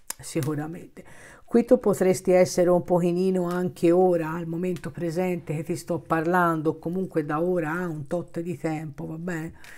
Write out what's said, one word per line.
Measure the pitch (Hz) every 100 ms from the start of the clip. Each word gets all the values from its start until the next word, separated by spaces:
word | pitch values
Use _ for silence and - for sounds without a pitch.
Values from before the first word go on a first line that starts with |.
| - -
sicuramente. | - 165 147 147 156 175 - - - - - -
Qui | - 233
tu | 233 247
potresti | 208 180 185 185 -
essere | 180 180 - 175
un | 175
pochino | 175 170 175 175 190 185 175
anche | 180 180 175 170
ora, | 175 185 170 156
al | 170 170
momento | 165 185 180 156
presente | 147 170 160 185 175 -
che | 151
ti | 160 165
sto | - 170
parlando, | - 165 160 180 170 160 156 156
comunque | 170 185 180 160
da | 151 151
ora | 180 180 156
a | 175 180
un | 156 139
tot | 175 170 170
di | 170 156
tempo, | 160 156 156 143 165
va | 165
bene? | 175 165 165 - -